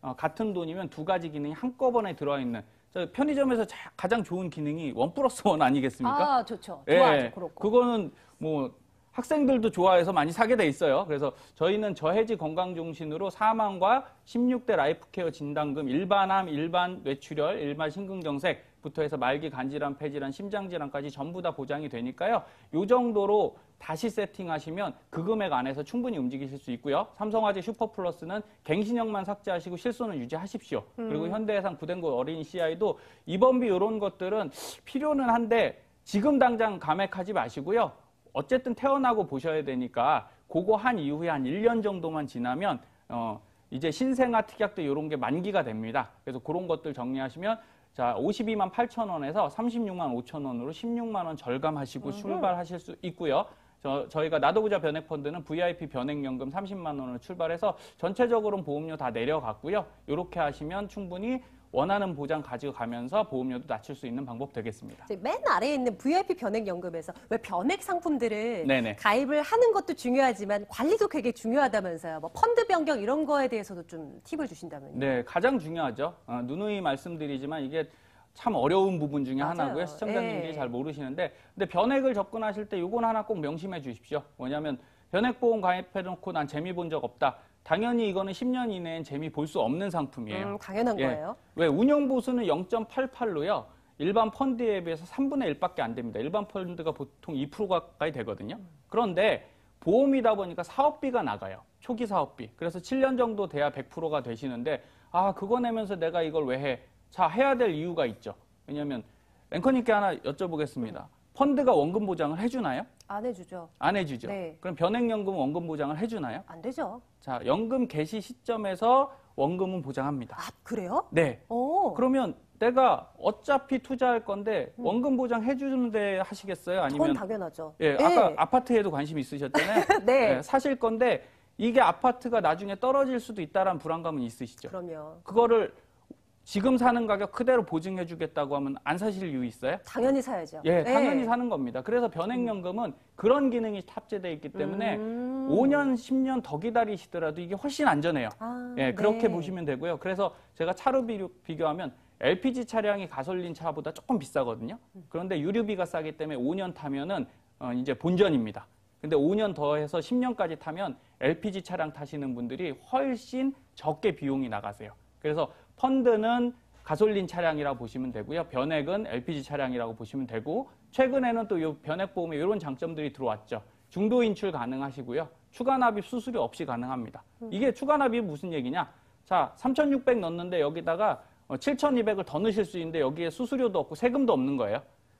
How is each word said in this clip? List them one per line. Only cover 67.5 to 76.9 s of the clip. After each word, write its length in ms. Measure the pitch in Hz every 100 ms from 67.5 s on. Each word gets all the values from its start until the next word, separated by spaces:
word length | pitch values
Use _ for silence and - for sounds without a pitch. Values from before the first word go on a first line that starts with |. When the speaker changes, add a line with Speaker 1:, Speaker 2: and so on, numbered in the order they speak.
| 180 214 392
Speaker 2:
상품들은 840 | - 349 339 285 233 214 226 220 147
Speaker 1:
네네. 300 | 135 113 104
Speaker 2:
가입을 460 | 214 220 269 302
하는 300 | - 453 480
것도 180 | 403 381
중요하지만 720 | 330 247 254 269 202 202 208 208
관리도 380 | - 269 427 415
되게 200 | 302 240
중요하다면서요. 880 | 226 220 254 269 208 185 165 165 160
뭐 100 | 160
펀드 320 | - 440 466 453
변경 320 | 359 311 277
이런 260 | 202 285 294
거에 220 | 294 262
대해서도 380 | 233 196 185 170
좀 320 | 165 151 -
팁을 220 | - 311 285
주신다면요. 500 | 170 170 147 139 123
Speaker 1:
네, 240 | 135 127
가장 340 | 123 175 226 269
중요하죠. 560 | 156 165 147 110 151 175 -
어, 140 | 120 123
누누이 340 | 151 208 208
말씀드리지만 800 | 175